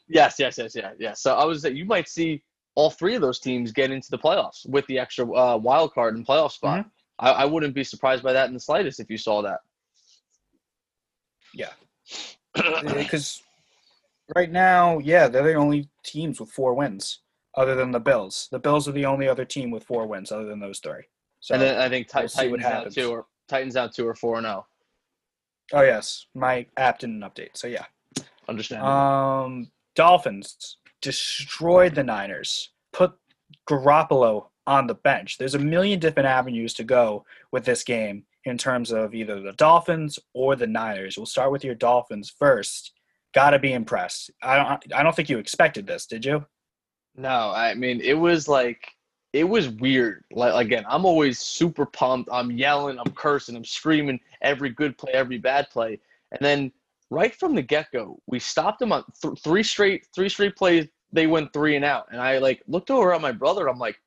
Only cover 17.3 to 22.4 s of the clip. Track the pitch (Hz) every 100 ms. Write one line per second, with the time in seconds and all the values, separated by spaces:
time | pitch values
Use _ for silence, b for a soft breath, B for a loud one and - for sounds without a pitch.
17.3 | _ _ - 131 131 127 123 117 123 95
18.3 | - - 131 147 147 143 143 139 139 135
19.3 | 131 127 147 123 113 - 120 110 101 95
20.3 | 107 107 104 101 95 78 69 - _ _
21.3 | _ - 131 135 123 127 127 117 139 123
22.3 | -